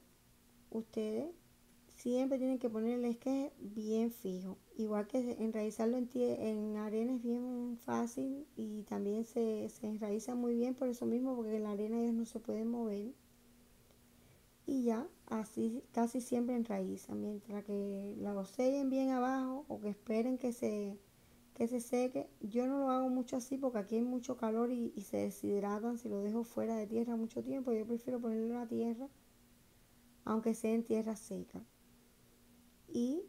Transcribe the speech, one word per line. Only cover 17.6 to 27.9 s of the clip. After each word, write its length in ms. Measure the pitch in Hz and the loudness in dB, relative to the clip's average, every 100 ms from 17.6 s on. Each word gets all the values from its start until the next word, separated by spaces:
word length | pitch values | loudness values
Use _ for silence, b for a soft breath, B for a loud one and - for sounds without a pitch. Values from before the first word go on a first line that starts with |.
| 202 | -4
que 500 | 202 202 196 202 214 | -2 -2 -4 -6 -4
la 260 | 202 202 190 | -4 -2 -4
sellen 440 | - 254 277 269 | 2 2 4 2
bien 200 | 262 262 | 4 4
abajo 560 | 262 254 262 262 262 294 | 4 2 2 0 -4 -6
o 140 | 208 | -6
que 80 | 208 | -4
esperen 480 | 202 - 220 240 254 | -4 0 2 2 2
que 160 | 247 | 0
se, 440 | 233 226 214 202 202 - B B B B - | 0 0 0 -4 -6 -14 B B B B -2
que 120 | 233 | 0
se 140 | 247 | 0
seque. 480 | 233 247 254 277 302 - | 0 2 2 0 -6 -6
Yo 280 | 214 233 254 | -4 0 2
no 100 | 277 | 2
lo 100 | 269 | 4
hago 200 | 254 262 | 4 4
mucho 260 | 254 247 269 | 2 0 -2
así 220 | 240 269 | -2 0
porque 220 | 269 233 | 0 0
aquí 160 | 196 226 | 0 2
hay 80 | |
mucho 340 | 247 254 240 247 | 2 0 -2 -2
calor 340 | 220 220 240 | 2 2 2
y, 220 | 247 233 - | 2 0 -4
y 60 | |
se 160 | 196 202 | -4 0
deshidratan 800 | 202 - 208 202 196 208 233 240 | 0 0 0 2 2 0 -2 -2
si 100 | 220 | -2
lo 140 | 202 | -2
dejo 220 | 208 226 233 | 0 0 -2
fuera 320 | - 220 226 | -2 0 0
de 100 | 208 | 0
tierra 300 | 226 233 226 | 0 0 0
mucho 260 | 226 240 | -2 -4
tiempo. 300 | 233 269 254 | -2 -2 2
Yo 120 | 220 | 0
prefiero 360 | 220 | 2